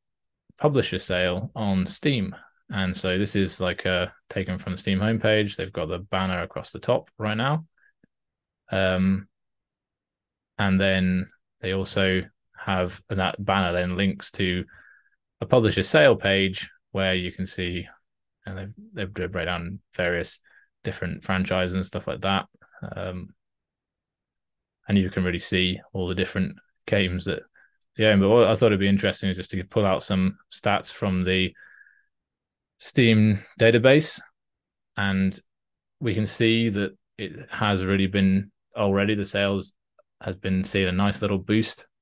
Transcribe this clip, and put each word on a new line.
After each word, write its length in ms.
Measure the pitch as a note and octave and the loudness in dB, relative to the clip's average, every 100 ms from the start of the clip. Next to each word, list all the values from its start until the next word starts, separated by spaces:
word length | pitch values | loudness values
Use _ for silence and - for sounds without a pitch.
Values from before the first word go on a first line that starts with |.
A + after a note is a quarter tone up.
| _ _ _ _ _ _ | _ _ _ _ _ _
publisher 400 | D3+ C#3 - F#2 | 0 2 0 -4
sale 520 | - F2+ F2+ F2+ - | -2 0 0 -2 -6
on 320 | - G#2 F#2+ F#2 | -4 -2 0 0
Steam. 500 | - D#3 C3 F#2+ - - _ - | -2 -2 -2 -2 -8 -18 _ -10
And 260 | G2+ F#2 | -4 -4
so 220 | F2+ F#2 F#2 | -2 -2 -2
this 180 | G2+ | 0
is, 240 | G2+ F#2 - | 0 -2 -2
like, 280 | F#2 E2+ F#2+ | -4 -2 -2
uh, 220 | F2+ F2 - - | -2 -2 -8 -10
taken 300 | - F#2+ F2+ | -8 -6 -8
from 140 | - | -8
the 60 | F2+ | -8
Steam 200 | - F#2+ | -2 0
homepage. 580 | G#2+ A2+ A2 G#2+ G#2 - | 0 0 2 2 0 -4
They've 160 | F2+ | -8
got 140 | - E2 | -6 -6
the 140 | F2 | -6
banner 420 | F#2+ F#2+ F#2 F2+ | -4 -2 -2 -2
across 280 | F2 - - | -6 -8 -12
the 80 | - | -8
top 300 | - B2 - - | -2 -2 -4 -8
right 200 | G#2+ G#2+ | -4 -2
now. 280 | C3 D#3+ D#3+ _ _ _ _ _ _ _ _ _ _ | -2 -2 -4 _ _ _ _ _ _ _ _ _ _
Um, 580 | F#2+ F#2+ F#2 F#2+ F#2+ - _ _ _ _ _ _ _ _ _ _ _ _ - | 0 0 2 2 0 -4 _ _ _ _ _ _ _ _ _ _ _ _ -2
and 200 | G2+ F#2+ | 0 2
then 460 | G2 F#2+ F#2 F#2 F#2 _ _ _ | 2 2 2 0 -4 _ _ _
they 100 | F#2+ | -6
also 520 | F#2+ F#2+ G#2 F#2+ F#2+ F#2 _ _ - | -4 -2 0 2 2 -2 _ _ -12
have, 420 | - F#2 F2+ - - | -4 -2 -2 -6 -8
and 120 | F#2+ | -2
that 220 | F#2 - | -2 -2
banner 300 | G2 G2 F2+ | 0 0 2
then 240 | F2 F2+ F2+ | 0 -2 0
links 340 | G2 - - | -2 -2 -6
to 340 | - F#2 F2+ - - - - _ _ _ _ | -4 -2 -2 -4 -12 -20 -20 _ _ _ _
a 60 | - | 2
publisher 360 | B2+ A2 F#2+ | 4 4 2
sale 340 | F#2+ D#3+ C#3+ A2+ | 2 6 6 6
page 520 | G2 G2 F#2+ F#2+ - - _ | 2 2 0 -2 -10 -16 _
where 240 | G2 F#2+ | -2 0
you 160 | F#2 F2 | 0 -4
can 140 | - F#2 | -6 -8
see, 400 | - F2+ F2 F2 - _ _ _ _ | -6 -6 -6 -10 -16 _ _ _ _
and 140 | - F#2+ F#2+ D3 A3 | -14 -12 -12 -16 -16
they've, 160 | F#3+ F#2+ | -10 -10
they've 160 | G#2 F2+ | -6 -6
break 140 | F#2 E2+ | -6 -6
down 320 | F2 E2+ G2 - | -6 -8 -12 -12
various 460 | - F2 F2 D#2+ - _ _ _ _ | -4 -2 -2 -4 -10 _ _ _ _
different 400 | - - F2 E2 | -10 -8 -8 -8
franchises 500 | - F#2 F#2+ F#2 F2+ | -4 -2 0 0 0
and 120 | F#2 F#2 | -2 -4
stuff 200 | F2+ - | -6 -8
like 140 | - | -4
that. 240 | F#2+ G2 - _ _ - - G2 | -2 -2 -2 _ _ -16 -14 -10
Um, 380 | F#2 F#2 F#2 _ _ _ _ _ _ _ _ _ _ _ _ _ _ _ - | -10 -10 -12 _ _ _ _ _ _ _ _ _ _ _ _ _ _ _ 0
and 100 | G2 | 2
you 100 | F#2 | 2
can 160 | F#2+ | 0
really 140 | F2+ F2 | -2 -2
see 420 | - F#2 F2+ F#2 - | -2 0 0 -2 -8
all 160 | G2 F2+ | -6 -4
the 60 | |
different 420 | F#2 F#2 G2+ F#2+ - _ _ - | -2 -4 -2 -4 -6 _ _ -2
games 400 | G#2 F#2 F2+ F#2+ | 0 0 -2 -4
that 140 | E2+ - _ _ _ _ - | -6 -10 _ _ _ _ 2
they 100 | G#2+ | 4
own. 140 | G2+ | 6
But 80 | G2 | 6
what 180 | A#2+ G#2 | 6 6
I 80 | |
thought 120 | A2 A#2 | 6 4
it'd 140 | G2+ | 4
be 80 | G2 | 2
interesting 420 | G2 G2+ - F#2+ | 2 0 -2 -4
is 60 | F2+ | -4
just 140 | F#2 | -6
to 140 | F#2+ | -8
pull 220 | F2+ - G2+ | -4 0 2
out 160 | F#2+ | 0
some 340 | - F#2+ F#2 - _ | 0 0 0 -2 _
stats 420 | - A2+ G2+ - | -6 0 0 -2
from 320 | - G#2 F#2 | -6 -2 0
the 300 | F2+ F#2 F2+ - - - - _ _ _ _ _ _ _ _ _ | 0 0 0 -4 -20 -20 -20 _ _ _ _ _ _ _ _ _
Steam 600 | - - A#2 A2 G#2+ G2+ - - | -2 4 6 6 6 2 -4 2
database, 600 | A2+ A#2 B2+ D3 D#3 - - _ _ _ _ _ _ - | 6 6 6 6 4 -4 -12 _ _ _ _ _ _ -4
and 420 | G2 F#2+ F#2+ - - _ _ _ _ _ | 0 2 0 -2 -12 _ _ _ _ _
we 160 | A#2+ | -4
can 100 | G2+ | -2
see 440 | G2+ - A2+ A2+ A#2 | -2 2 2 4 2
that 280 | G2+ F#2+ - _ - | 0 -4 -6 _ -12
it 320 | G2 D2+ - | -12 -12 -14
has 340 | - G#2+ G2 | -4 0 0
really 220 | F#2 G2 F#2+ | 0 0 2
been, 460 | G2 F#2+ F#2+ G2 _ _ A2+ | 2 2 2 -2 _ _ -2
already 400 | G2+ G2 G2+ G#2 | 0 2 2 0
the 80 | |
sales 500 | G2 G2+ G2+ G2 - - _ _ _ _ | -2 -2 0 -2 -6 -14 _ _ _ _
has 160 | - F#2+ | -10 -8
been 260 | F#2+ F#2+ | -2 -2
seeing 240 | F#2 G2+ F#2+ | 0 0 0
a 60 | |
nice 280 | F2+ G2+ - | 2 0 0
little 180 | G#2 G2 | -2 -2
boost 480 | F#2+ G#2+ A2+ - - _ | 0 0 0 -6 -16 _